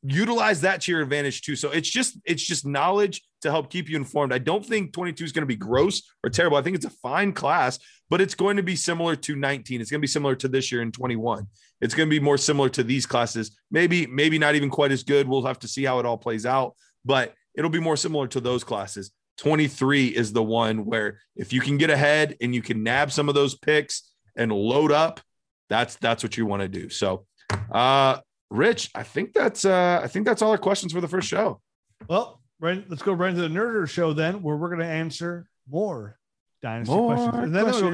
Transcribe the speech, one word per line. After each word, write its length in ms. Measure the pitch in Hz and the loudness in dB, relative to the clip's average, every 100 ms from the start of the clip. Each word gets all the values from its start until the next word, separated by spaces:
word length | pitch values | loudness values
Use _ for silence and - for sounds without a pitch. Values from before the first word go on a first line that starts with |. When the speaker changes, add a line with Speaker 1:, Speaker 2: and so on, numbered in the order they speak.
| 135 | -2
Speaker 1:
utilize 560 | 143 220 233 214 180 | 0 2 2 2 2
that 200 | 180 190 | 0 0
to 100 | - | -2
your 100 | 170 | -2
advantage 400 | 139 147 143 - | 0 0 -2 -4
too. 140 | - 143 | -6 -6
So 160 | 147 | -2
it's 180 | 156 - | -2 -2
just, 280 | 233 262 - - | -2 -2 -4 -6
it's 180 | 170 - | -4 -2
just 200 | 156 139 | -4 -4
knowledge 580 | 139 160 196 208 - _ _ | 0 2 2 0 -2 _ _
to 80 | 156 | -2
help 200 | 156 143 | -2 -2
keep 200 | 180 151 | -6 -4
you 60 | 156 | -4
informed. 380 | 135 147 139 | -4 -2 0
I 40 | 127 | 0
don't 280 | 123 190 214 | 0 -2 -2
think 260 | 226 180 | -4 -4
twenty-two 300 | - 180 160 | -6 -6 -6
is 80 | 165 | -6
gonna 140 | 147 143 | -4 -2
be 100 | 110 | -4
gross 460 | 98 127 165 202 - _ | 0 4 4 2 -8 _
or 60 | 123 | -4
terrible. 280 | 131 170 143 | 2 4 4
I 40 | |
think 140 | 139 185 | 2 -4
it's 100 | - | -6
a 40 | |
fine 420 | - 123 151 202 | -10 -4 0 0
class, 480 | - 139 165 131 135 - _ _ | 0 0 2 2 -2 -14 _ _
but 100 | 175 | 0
it's 160 | 190 - | 0 0
going 220 | 196 202 | 0 0
to 60 | |
be 120 | 185 170 | -2 -2
similar 400 | - 170 170 151 | -2 -2 0 -2
to 200 | - 147 | -4 -4
nineteen. 440 | 139 139 107 127 | -2 -4 -6 -8
It's 80 | 113 | -4
gonna 120 | 151 | -4
be 60 | 143 | -2
similar 280 | 151 143 127 | 0 0 0
to 120 | 135 | 0
this 240 | 131 131 | 0 0
year 100 | 123 | -2
in 100 | 117 | -4
twenty-one. 560 | 117 127 117 117 110 101 _ _ _ | -4 -4 -2 -2 -4 -6 _ _ _
It's 140 | 113 | -4
gonna 160 | 147 156 | 0 2
be 100 | 151 | 4
more 180 | 143 143 | 4 2
similar 320 | - 143 135 | 2 2 2
to 140 | 131 | 2
these 220 | 117 135 - | 0 0 0
classes. 520 | 123 117 113 110 _ _ | 0 0 -2 -8 _ _
Maybe, 340 | 151 170 175 139 | 2 2 2 0
maybe 320 | 131 156 160 | 2 2 4
not 180 | 147 151 | 4 2
even 140 | 143 | 0
quite 220 | 135 143 | 2 2
as 120 | 135 | 2
good. 240 | - 143 135 | 2 2 4
We'll 180 | 135 127 | 0 -2
have 140 | 127 | -6
to 80 | 117 | -8
see 180 | - 135 | -4 -2
how 140 | 127 | 0
it 60 | 120 | -2
all 120 | 117 | -4
plays 280 | 123 113 117 | -4 -4 0
out, 300 | 135 127 - _ _ 127 | 0 0 -6 _ _ 0
but 280 | 135 123 - _ - | 2 2 -6 _ -4
it'll 140 | 160 | -2
be 80 | 160 | 0
more 180 | 165 147 | 0 0
similar 300 | - 151 131 | 0 -2 -2
to 140 | 131 | -2
those 220 | 120 123 - | 0 -2 -2
classes. 460 | 107 98 - 95 _ _ - | -6 -6 -10 -14 _ _ -4
Twenty-three 680 | 147 156 147 - 131 139 127 | 0 2 2 2 2 4 2
is 260 | - 110 | 0 0
the 100 | 110 | 0
one 420 | 110 113 113 110 104 | 2 2 2 0 -2
where 340 | 113 104 104 _ - | -2 -2 -6 _ -14
if 160 | - | -4
you 80 | 127 | -2
can 160 | 131 143 | 0 2
get 120 | 160 | 4
ahead 460 | 147 147 151 151 147 | 4 4 4 2 -2
and 120 | 120 | -4
you 80 | 123 | -2
can 220 | 113 113 | -2 -4
nab 260 | 110 127 143 | 0 0 0
some 180 | 139 147 | 0 2
of 60 | 143 | 4
those 200 | 143 - | 4 0
picks 560 | - 151 147 - - _ _ - | 0 2 0 -8 -12 _ _ -4
and 160 | 117 | -2
load 400 | 104 107 135 151 | 0 2 2 4
up, 300 | 147 160 160 - _ _ _ _ | 4 2 -2 -20 _ _ _ _
that's, 260 | 113 120 - | -2 -2 -2
that's 280 | 117 113 | -2 0
what 120 | 113 107 | -2 -4
you 100 | 110 | -2
wanna 220 | 101 95 | -2 -4
do. 220 | 95 80 | -6 -10
So, 360 | - 101 92 - _ _ 95 - | -2 -2 -2 -8 _ _ -6 -2
uh, 460 | 107 127 135 135 127 - _ _ | 2 4 6 4 2 -4 _ _
Rich, 400 | 104 185 240 - | 0 2 2 -4
I 80 | - | -10
think 320 | - 180 196 | -8 -6 -2
that's, 320 | - 240 - 196 | 2 0 2 2
uh, 340 | 185 180 175 | 4 4 2
I 40 | - | 0
think 200 | 190 214 | -2 0
that's 160 | 226 | 2
all 80 | 220 | 4
our 80 | 214 | 2
questions 340 | 185 196 185 | 2 0 -2
for 80 | 170 | -4
the 60 | 170 | -2
first 200 | 180 131 | -2 -2
show. 320 | 175 208 110 _ _ _ _ - | 0 -2 -2 _ _ _ _ -2
Speaker 2:
Well, 320 | 175 247 - _ _ | -2 -2 -12 _ _
right, 260 | 165 185 196 | -4 -4 -6
let's 140 | 160 | -6
go 100 | - | -2
right 180 | 180 185 | 0 0
into 100 | 175 | 0
the 60 | 170 | -2
Nerd 260 | 165 233 | 0 0
Herd 160 | 220 160 | -2 -2
show 240 | - 165 | 0 0
then, 300 | 151 160 202 | 2 -2 -2
where 120 | 165 151 | -4 -4
we're 140 | 170 | -4
gonna 160 | 175 165 | -4 -4
answer 640 | 160 165 - 170 175 170 _ - | -4 -6 -6 -8 -8 -14 _ -8
more 520 | 147 208 143 104 - _ _ _ _ | -4 -4 -6 -10 -16 _ _ _ _
Dynasty 320 | 123 113 113 | -8 -6 0
Speaker 1:
More 220 | 165 233 233 | 0 2 0
Speaker 2:
questions. 280 | 240 240 | 0 -2
And 120 | 185 170 | -2 0
then 100 | 220 | 2
we'll 80 | |
get 120 | 247 | 2
a 40 | 185 | 2